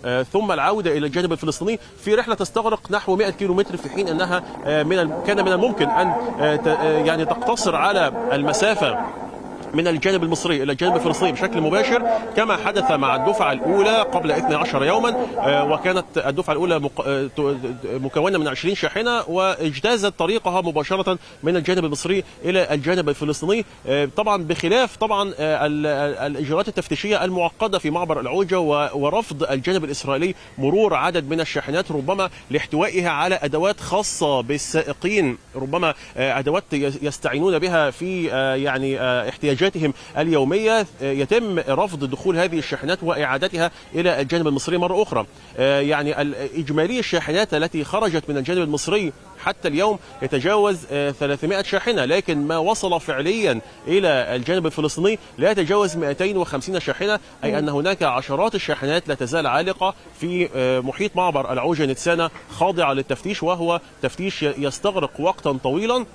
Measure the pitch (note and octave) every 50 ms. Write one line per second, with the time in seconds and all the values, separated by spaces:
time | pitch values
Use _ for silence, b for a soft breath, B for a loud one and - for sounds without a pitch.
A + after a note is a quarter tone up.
0 | - B2 B2 B2+ C3 - - G3 A3 G3+ F3 D3 C3+ F3+ G#3 A3 F3+ E3 C#3+ D3+
1 | D3 D3 C#3 F3 F3+ F3 E3+ - - D#3 C#3+ - E3 G#3 A#3 - B B B -
2 | - G3+ G#3+ A#3 A#3 A#3 A3 - G3 - - A3+ G#3+ A3+ A3 G#3+ - - F#3+ G3+
3 | - G3 F#3 F#3+ G#3+ G3 F3+ - G3+ F#3+ F3+ F#3+ G3+ G3 F3+ E3 - C#3 - F#3
4 | G3 F3 D#3+ E3 F#3 F3 F3+ F3+ B B B B - C#3+ D3+ D3+ D3 D#3 F#3 F#3
5 | E3+ D3+ D#3 F3 - G3+ G3+ G3+ F#3 F#3+ F#3 F3+ G#3+ B3+ G#3+ - D3+ - - -
6 | F#3 F3+ D#3+ - A#3+ A#3 B C#3 D3 D3+ D3+ D3 - D#3+ D#3 D#3 D#3 D#3 D#3 D3+
7 | D3+ D#3+ D#3+ D#3+ D#3+ D3+ - - - G3+ A#3+ A#3 - F#3+ E3 D3 D#3 G3 G3+ F#3+
8 | E3 C3+ A#2+ A#2 A2+ A#2+ C3+ C#3 C#3+ D3+ D3 - F#3+ G#3+ G#3+ G#3 G3+ B2+ A2 -
9 | - - - - - - - - - - - - - - - D3+ E3+ F3 E3 D3+
10 | - F#3+ G3 F3+ E3 E3 E3 - - F3 E3 C#3 C3+ C#3+ C#3 - F3 F3+ F3+ D#3+
11 | - E3+ D3+ - F#3 F3+ C3 - E3+ F#3+ A#3 E3 D#3 D3+ F3 G#3 - - A#3 A#3+
12 | A#3 A#3 A3+ A3 A3+ B - F#3+ A3 A3 G3 F3 G#3 F#3+ G3 G3+ - - D#3+ C#3
13 | C#3 C3 - - - G3 G3 - F3+ C#3+ C#3 B2 B2+ D#3 F#3+ G3+ G3 G#3+ A3+ A3+
14 | G#3 - - F3+ E3 D3+ C#3+ - - D#3+ D3+ D3+ E3 - - C3+ C#3 D#3 G3 A3+
15 | A3+ A#3+ A#3 B3+ A#3+ - - A#3 - C3+ C#3+ D3 D3 D3 D#3 D3+ - F#3 F#3 F#3
16 | E3+ - - E3 - C#3 C#3 E3+ F3 - D3+ D3 F3+ F3+ E3 D3+ C#3+ C#3 - -
17 | - C#3 C#3 C3+ C#3 C3 - D3+ D3 C#3 C#3 B2+ C3 B2 B2+ A#2+ C3 G2 A2+ C3
18 | C3 C3+ - D3+ D3+ G3 G3 E3+ D3+ C#3+ C3 - - F3+ G3+ - - D3 - G3
19 | A3+ A#3+ A#3+ A#3 - - E3+ F#3 F#3+ F#3+ F3 C3 E3+ D#3 C#3 C3+ - A3 B3 A3
20 | F#3+ G#3 - - E3+ E3 A3 A3 - F#3+ F3 F#3 F3 E3+ D3+ D3+ C#3+ - F#3+ F#3+
21 | F#3+ F#3+ F#3 F3 B B B B - D#3 F3+ F3 D3 F3+ F#3 F#3 E3 D#3 D3 C#3+
22 | - E3+ G3 F#3+ B B B B - E3+ F#3 F#3+ F3 - D3+ D3+ B2+ D#3 F#3 F#3
23 | D#3+ D3 C#3+ - D3+ D3 D3 - D#3 E3+ G#3 A#3 G#3 B B B B B2+ C3+ C#3+
24 | C#3+ C3+ - - G#3+ G#3+ G3+ F#3+ E3 D#3 E3+ - - E3 G3+ B3+ B3+ A3 - -
25 | A3 G#3+ G#3+ G3 G3+ G3 - - D3+ D#3 D#3 A#2 C#3+ D3+ D3+ D3+ D3+ D3+ D3 C#3
26 | D3 D3 B2+ - B2+ D3 D3 C3+ D3+ C3+ D#3 F3 G3+ A3 - F#3+ E3+ - D#3 -
27 | - G#3 G#3 C3 E3 F#3+ F#3 F3+ E3+ E3 - - A3 G#3+ F#3+ F3+ - D3+ D3+ F3
28 | F3+ D#3+ D#3 C#3 A#2+ B2 C#3+ F#3+ G3 E3 F#3+ F#3 E3+ D3+ D3 D3 D3 - - D3
29 | C#3+ D3 D#3+ A3 A3+ - D#3 C3+ D#3 C3 C#3 C3+ B2+ F3 F#3 F#3 D#3 C#3 D3 -
30 | - C#3 C#3 C#3 E3+ F#3+ F3+ B B B B - C3+ C#3 E3 G#3 A3 G3+ D#3+ C3
31 | C#3+ F3+ E3+ E3+ C#3+ C3+ D#3+ E3 D#3+ - - D3 - - C#3+ F3 F#3+ - D#3+ D3
32 | C3 D#3 G3 G3 F#3+ F3 B B B B B2+ D3+ - - D3+ D3+ F#3+ G#3+ D#3 F#3
33 | F3 F3 D#3 C#3+ E3 F#3 F#3 - C#3+ C#3+ C3 D3+ F3 G3 G#3 - - - E3+ G3+
34 | G#3 - - - E3+ D3 C#3 B2+ A#2 A#2 D3 D3 - - - D#3+ - C#3 C#3 -
35 | - F#3 G#3+ G3+ E3+ C3 A#2+ - - - - C3 C3 C3+ D3+ F3 F3+ D#3+ C#3+ B
36 | B B B - C3 C3+ A#2+ C3+ C3+ D3 D#3 - - - D#3 C#3+ C#3+ C#3 C3+ B2+
37 | C#3+ D3 C3+ - - D3 B2 C#3 E3 G3 F3+ D3+ E3 F#3 F3 E3 D3+ C#3 B2 -
38 | E3 F#3 F#3 F3+ E3 C#3 A2+ C3 C3+ C3+ C3 C3+ C#3 C#3+ C3 C3 C3+ C3+ C3+ B2
39 | B2+ B2+ B2 B2 G#2+ A#2 - - - D3 C#3 B2 F3 G3 - F3 D#3 D3 C3 B
40 | B B B C#3 D#3 E3 E3 D3 C3+ C3+ F3 G#3 A3 A3 A3+ A3+ G3+ - - -
41 | C3+ C#3 C3+ C#3 C#3 - G3+ A#3 A#3 G#3+ F#3 E3+ - C3+ C3+ D3 G3+ G3+ E3+ C#3+
42 | C#3 C3 C3 - - F#3+ F3 E3 F3+ F3+ E3+ D#3+ C#3 - C#3+ C3 - D3 F#3 -
43 | F3 E3 D#3+ C3+ D3+ C3 C3 F3 F#3 F#3+ - E3 E3 E3+ B B B B - D#3+
44 | E3+ F3 D#3 C3 C#3 C3 E3 E3+ E3 D3+ C#3 C3+ - E3 E3+ F3 F3 F3+ F#3 G3
45 | G#3+ - - A#2 G#2 - B B B B B - B2+ C3+ C#3 C#3 C#3+ C#3+ D3+ C#3+
46 | D3 D3 D3+ - D3 D3 C3 G#2+ C#3 C3 C3 D#3+ D3+ C3 D3 D#3 D#3 F#3+ B3 B3+
47 | A3 - - E3 C#3+ D3 D#3 F#3 A3 - E3 D3 D#3+ E3+ - D#3 C#3+ - F3+ G#3
48 | A3 G3+ D#3+ D#3 - - D3 C#3 B2+ C#3+ F3+ F3+ E3+ D3+ D3 C#3+ - E3+ F#3+ G#3+
49 | G3 D3+ - - - - - - - F#3 G3+ - - E3+ C#3+ D#3 G3 A3 G#3 F3+
50 | B B B B C3 C3 D3+ C3+ B2 F3+ G#3+ G#3+ G#3 G#3 F#3+ E3+ - - C#3 C#3+
51 | C#3+ C#3+ C3+ - D3 C#3 C#3+ C#3+ - E3 G3 F#3+ G3+ - G3 F#3 - A#3+ A#3 F3
52 | B2+ B2 F3+ G3 F#3+ - D#3+ D3 C#3+ D3+ D#3+ E3 D#3 F#3+ A3 - - F#3 E3+ D#3+
53 | - - C#3+ C3 D3 E3+ G#3+ A#3 G#3 E3 B2 A2+ B B B B B - E3+ G3+
54 | F#3+ E3 C#3+ B2+ A#2+ D#2+ A#2+ B2+ A#2+ C3 F3+ F#3+ E3 D#3+ - D#3+ D3+ D3 - D#3
55 | E3+ G3+ A3 - B B B - C#3+ G3 G#3+ G3 E3+ D3+ G3 G#3 G#3 F#3 D#3 E3+
56 | D#3+ C#3+ C#3+ - F#3 G3+ G3+ F#3 E3+ - - C3+ - - F#3+ F3 - D3 B2+ -
57 | F3+ G#3 G#3+ G3+ B B B B C3+ D3 C#3+ D3 D3+ D3+ C#3+ C#3+ D3+ F#3 G3 -
58 | F3 C#3+ A#2+ C3 C3+ - C#3 C#3+ G3 A3+ G#3+ F#3+ - - D3 - C3+ C#3+ D#3 F3
59 | - D3+ C#3+ - C3 A#2 D3 E3 D3+ C3 A#2+ D3+ E3+ F#3 F#3+ - F#3 F#3+ - B
60 | B B - - D3+ E3+ F3+ F3+ F3 - - C3+ B2+ B2+ C3 B2+ B2 C3+ - -
61 | G3+ G#3 - F3+ F3+ F3+ D3+ C#3 C3+ - B2+ B2+ A#2+ E3 E3+ D3 D#3 C3+ C3 -
62 | - E3+ E3+ E3 E3 D#3+ - - - - - - E3 F#3+ F#3 F3 E3 C#3 C#3 C3+
63 | C3+ - C3+ - - F#3+ G#3 - D#3+ E3 F#3 E3+ E3+ E3 E3+ E3 B B B B
64 | - B2+ - - F3+ G3 - - D3+ C#3+ C3+ C3 C#3+ C#3 - - - G3+ F#3+ F#3+
65 | D3 - - - D3 F3+ F#3 - - D3+ C#3 B2+ - C3 C#3 F3 G#3+ A3+ B3 B3+
66 | A#3 -